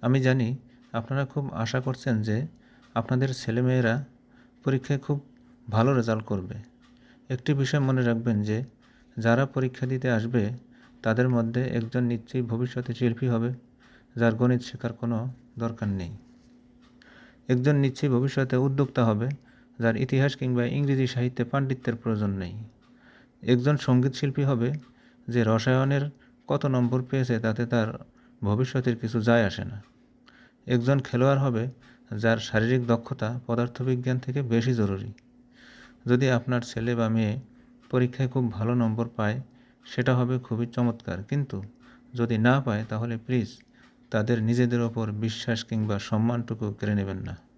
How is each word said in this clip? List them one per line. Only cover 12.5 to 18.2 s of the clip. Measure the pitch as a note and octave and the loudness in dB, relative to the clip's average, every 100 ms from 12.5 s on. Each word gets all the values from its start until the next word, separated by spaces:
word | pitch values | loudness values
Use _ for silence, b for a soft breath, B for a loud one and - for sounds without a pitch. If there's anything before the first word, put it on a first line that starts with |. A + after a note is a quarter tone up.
| A2+ B2 B2 B2 | -2 -2 -4 -6
শিল্পী | A#2 B2 A2+ C3 | 0 0 2 0
হবে, | A#2 A#2 B2+ - _ b b b - | 0 0 -4 -12 _ b b b 2
যার | A#2 | 2
গণিত | A2 B2 B2 | 4 2 2
শেখার | B2 - A#2 | -2 -8 -8
কোনো | A2+ A#2 A#2 B2 B2+ - - | -6 -4 -2 -4 -10 -18 -8
দরকার | A#2 A#2 G#2+ | -6 -4 -4
নেই। | G2 F2 G2+ - - _ _ _ _ _ _ B B B B - | -4 -6 -10 -18 -20 _ _ _ _ _ _ B B B B -2
একজন | B2+ B2+ D3 | 0 4 4
নিশ্চয়ই | C#3 C3 D3 | 2 0 0
ভবিষ্যতে | B2 | 2